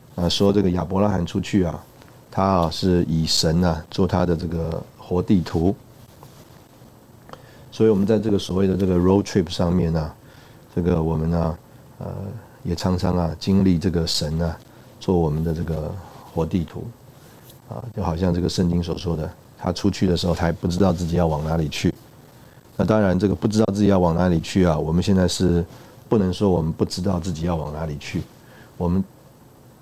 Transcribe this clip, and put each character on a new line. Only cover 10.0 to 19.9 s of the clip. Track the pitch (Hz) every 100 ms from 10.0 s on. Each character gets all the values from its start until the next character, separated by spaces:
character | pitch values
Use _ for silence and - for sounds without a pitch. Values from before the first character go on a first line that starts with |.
| 78 - - - - - -
这 | -
个 | 85 85
我 | 80 78
们 | 80
呢， | 85 82 80 - - - -
呃， | 87 92 98 107 - -
也 | 87
常 | 85 95 90
常 | 92 90
啊 | 85 80
经 | - 98
历 | 95 87
这 | 90
个 | 85 82
神 | - 78 80
啊 | 85 87 - - - -
做 | - 90
我 | 82
们 | 76
的 | 82
这 | 80
个 | 80 78 78 95 - - -
活 | -
地 | 80 98
图。 | 78 - - - - - - - - - -
啊， | - 117 107
就 |
好 | 85
像 | 82 92
这 | 87
个 | 87
圣 | - 87
经 | 87
所 | 85 -
说 | 90 80
的， | 80 - - -
他 | 92
出 | 85 101